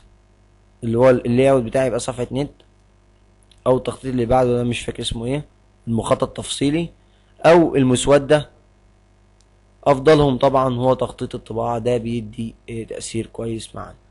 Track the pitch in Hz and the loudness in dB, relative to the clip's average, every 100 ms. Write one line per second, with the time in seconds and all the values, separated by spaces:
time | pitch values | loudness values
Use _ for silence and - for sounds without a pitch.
0 | _ _ _ _ _ _ _ _ 117 117 | _ _ _ _ _ _ _ _ -4 4
1 | 131 123 120 120 135 135 113 131 131 113 | 4 4 2 2 4 2 0 -2 -2 -4
2 | - 120 120 127 147 _ _ _ _ _ | -6 -8 -6 -6 -8 _ _ _ _ _
3 | _ _ _ _ _ _ 127 127 123 - | _ _ _ _ _ _ 0 0 -2 -8
4 | 131 127 113 127 123 120 123 113 - 120 | -6 -4 0 2 2 0 -2 -4 -8 -10
5 | 117 120 120 143 - _ _ _ - 113 | -8 -8 -6 -6 -8 _ _ _ -6 -4
6 | - 131 127 - - - 139 156 170 _ | -2 -2 -2 -6 -12 -4 -2 -2 -6 _
7 | _ _ _ _ 156 175 160 139 127 123 | _ _ _ _ 6 6 6 2 2 2
8 | - 143 135 151 135 _ _ _ _ _ | 4 2 4 0 0 _ _ _ _ _
9 | _ _ _ _ _ _ _ _ - 135 | _ _ _ _ _ _ _ _ 0 2
10 | 139 151 143 123 139 135 131 120 127 127 | 4 4 4 2 2 2 0 0 0 0
11 | 123 - 123 123 - 110 117 117 117 120 | -2 -6 -10 -10 -10 -6 -4 -4 -2 -2
12 | 113 117 107 113 113 - - 113 107 - | -4 -8 -8 -10 -12 -12 -14 -12 -12 -12
13 | - 113 110 - 113 110 - 98 101 - | -10 -8 -10 -10 -8 -10 -12 -18 -18 -20
14 | _ | _